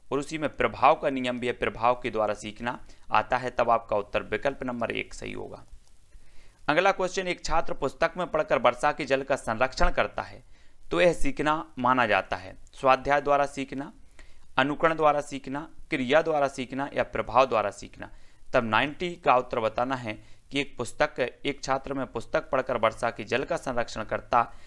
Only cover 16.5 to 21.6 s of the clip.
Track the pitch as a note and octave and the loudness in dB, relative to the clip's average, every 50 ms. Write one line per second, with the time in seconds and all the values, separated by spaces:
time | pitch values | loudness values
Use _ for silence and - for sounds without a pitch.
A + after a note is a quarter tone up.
16.5 | - - B2+ A#2 - C3 C#3 C#3+ - B2 A#2+ - - A2+ G#2+ G#2+ A2 A#2+ C3+ B2+ | 0 -4 -8 -6 -6 -6 -6 -4 -2 -2 -2 -2 -2 -4 -4 2 4 6 6 6
17.5 | A#2+ A2 G2+ G2+ F#2+ - - - - - F#2+ F#2 - - - - - - - - | 4 2 2 0 -2 -6 -12 -16 -14 -16 -16 -16 -16 -18 -18 -18 -18 -16 -8 -2
18.5 | - C3+ A#2 A2+ A2 A2 C3 D3 D3 - F3+ F3 F3 - - D3 B2+ B2+ B2 - | 0 0 2 4 2 2 2 2 -2 -4 -6 -6 -6 0 2 4 4 4 4 2
19.5 | - B2 A2+ A2 G#2+ - B2 C3 C3+ B2+ B2 A2 G#2+ - - - - - - - | -2 -2 0 0 0 0 -2 -2 -2 -4 -6 -8 -10 -10 -14 -18 -20 -20 -16 -6
20.5 | - C#3 C#3 - - - B2 - - - D3 D3+ - - C3 A#2+ - - - C#3+ | -4 -4 -4 -2 -4 -6 -6 -6 -2 0 0 0 0 -2 -4 -4 -4 -6 -6 -6
21.5 | C#3 - | -6 -4